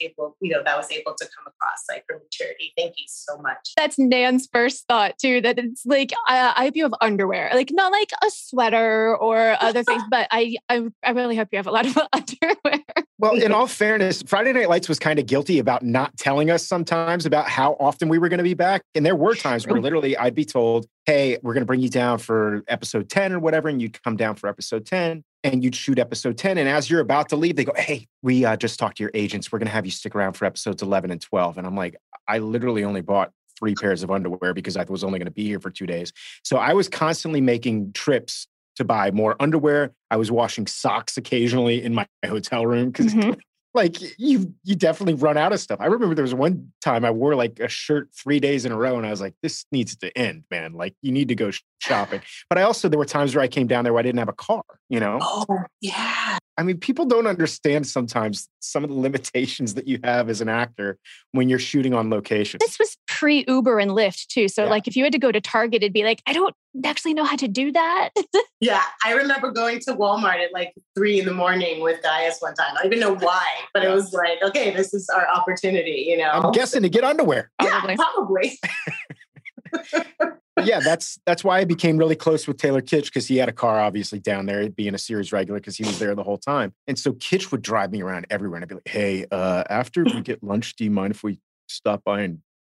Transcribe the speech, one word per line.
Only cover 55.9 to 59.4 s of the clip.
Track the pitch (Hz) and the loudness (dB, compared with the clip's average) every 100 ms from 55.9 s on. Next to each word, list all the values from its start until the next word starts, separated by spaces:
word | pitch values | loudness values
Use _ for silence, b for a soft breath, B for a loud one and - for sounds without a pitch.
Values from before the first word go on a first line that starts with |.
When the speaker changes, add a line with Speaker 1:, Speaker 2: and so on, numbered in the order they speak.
| 196 226 - - 180 - - | -6 -4 -4 -4 -6 -6 -4
Speaker 3:
I | |
mean, | 180 175 | -2 -2
people | - 262 269 | -2 -2 2
don't | 233 220 | 2 2
understand | 180 160 - 147 151 135 | 0 -2 -2 0 0 0
sometimes | 135 117 117 107 101 - _ | -4 -2 -2 -2 -4 -10 _
some | - 147 | -8 -4
of | 147 | -4
the | 135 | -2
limitations | 135 135 - 127 | -2 -2 -4 -2